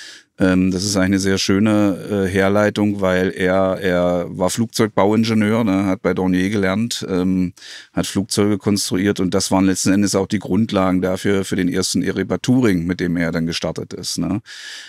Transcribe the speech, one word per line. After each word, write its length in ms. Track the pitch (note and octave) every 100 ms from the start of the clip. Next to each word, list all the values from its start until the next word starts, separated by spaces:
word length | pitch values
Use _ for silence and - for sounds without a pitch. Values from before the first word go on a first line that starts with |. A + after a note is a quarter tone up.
| - - _ -
ähm, 300 | F#2+ F#2 F#2
das 140 | F2+
ist 120 | G#2 G2+
eigentlich 100 | F#2
eine 140 | F#2+
sehr 180 | G2 F#2+
schöne, 840 | - G2 A2 G#2+ G2+ F2+ - G2+ F#2+
äh, 20 |
Herleitung, 720 | F#2+ G2 G2+ G#2 G#2+ G#2 G2+
weil 300 | F#2+ F2+ F#2
er, 480 | - F#2 F#2+ F#2+ F2+
er 460 | G2 F2 F2+ F2 E2+
war 220 | G2 F#2
Flugzeugbauingenieur, 1120 | - A2+ - A2 - G2 A2 A2+ A2 G#2 A2+
ne, 220 | A2 F#2+ G2
hat 180 | F#2+
bei 100 | F2+
Dornier 380 | F#2 F#2 F2+ F#2+
gelernt, 520 | G#2+ F#2+ G2+ A#2 - -
ähm, 440 | F2+ F#2 F#2 F2+ - - - -
hat 140 | F#2 F2+
Flugzeuge 540 | G2+ G2 - G#2 G2+
konstruiert 600 | G#2+ G2+ - F#2 G2+ G2
und 140 | F#2
das 160 | F#2+ -
waren 160 | F#2+ F#2+
letzten 280 | F#2 G2+
Endes 200 | F#2+ G2+
auch 140 | G2 F#2+
die 100 | G#2
Grundlagen 640 | - F#2 A2+ G2+ F#2 F#2
dafür, 420 | F#2 F#2 A2 G2
für 120 | F#2 F#2+
den 140 | F2+
ersten 340 | F2+ F#2 G2
Erepa 340 | F#2+ F#2+ F#2+ F#2
Touring, 480 | - B2+ A#2 F#2 E2+
mit 140 | F2+
dem 180 | F2+ E2+
er 140 | E2
dann 160 | E2+ E2
gestartet 460 | E2 E2+ - -
ist, 260 | - F2+ -
ne. 220 | E2+ G2+ - - - -